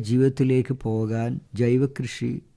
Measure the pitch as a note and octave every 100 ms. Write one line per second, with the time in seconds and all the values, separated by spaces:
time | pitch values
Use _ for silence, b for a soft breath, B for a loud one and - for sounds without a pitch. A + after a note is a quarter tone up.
0 | G#2+ B2 C3+ C3+ C3 C3 B2 C3 A2+ A2
1 | A2 A2+ A#2 B2 - G2+ A#2+ B2+ C3+ C3+
2 | B2 - A#2+ A#2+ -